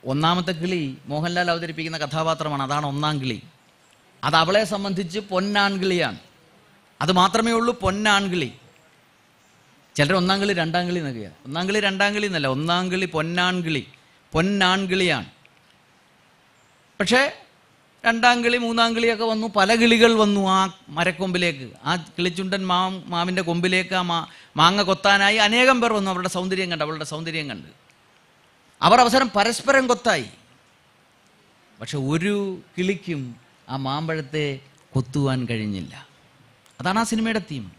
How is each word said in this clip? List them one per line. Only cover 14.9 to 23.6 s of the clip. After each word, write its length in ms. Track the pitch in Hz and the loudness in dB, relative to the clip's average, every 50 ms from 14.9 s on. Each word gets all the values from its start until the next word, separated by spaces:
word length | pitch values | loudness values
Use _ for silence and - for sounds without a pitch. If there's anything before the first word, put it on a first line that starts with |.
| 185 190 180 175 151 123 92 95 _ _ _ - _ _ _ _ _ _ _ _ _ _ _ _ _ _ _ _ _ _ _ _ _ _ _ _ _ _ _ _ _ _ | 0 0 0 0 0 -2 -4 -10 _ _ _ -20 _ _ _ _ _ _ _ _ _ _ _ _ _ _ _ _ _ _ _ _ _ _ _ _ _ _ _ _ _ _
പക്ഷേ 340 | 202 180 226 254 269 294 - - - _ _ _ _ _ _ _ _ _ _ _ - | 0 2 2 2 2 0 -4 -10 -20 _ _ _ _ _ _ _ _ _ _ _ 0
രണ്ടാം 380 | 233 226 226 226 247 247 240 233 | 0 0 4 4 4 4 4 2
കിളി 140 | 240 240 | 2 0
മൂന്നാം 380 | 247 240 233 233 233 233 233 233 | 2 0 0 2 2 2 2 2
കിളിയൊക്കെ 300 | 226 233 233 226 208 226 | 0 0 0 0 2 0
വന്നു, 220 | 226 220 214 220 226 190 | 0 0 -2 -2 0 2
പല 200 | 208 190 196 233 | 4 4 6 6
കിളികൾ 380 | 233 226 233 233 220 233 233 226 | 6 6 6 8 8 8 6 8
വന്നു 340 | 220 214 208 202 202 196 190 | 6 4 4 4 2 2 4
ആ 240 | 190 190 190 190 175 - - - | 4 4 2 0 -2 -12 -20 -10
മരക്കൊമ്പിലേക്ക്, 840 | 151 156 170 185 170 156 190 185 180 180 180 170 151 135 131 113 - - - | -4 -2 0 0 0 -2 -4 -2 0 0 0 0 -2 -4 -12 -16 -16 -8 -4
ആ 120 | 143 175 | -4 -2
കിളിച്ചുണ്ടൻ 680 | 180 160 - - - 175 180 165 175 190 185 190 196 190 | -2 -4 -10 -6 -2 -2 -2 -2 -4 -4 -4 -4 -4 0
മാ-, 380 | 185 180 180 185 185 190 185 - | 0 0 2 0 0 -4 -8 -10
മാവിൻ്റെ 360 | - 175 170 175 185 185 190 | -6 -4 -2 -2 -2 -2 -2
കൊമ്പിലേക്ക് 540 | 185 170 170 175 | -2 0 0 0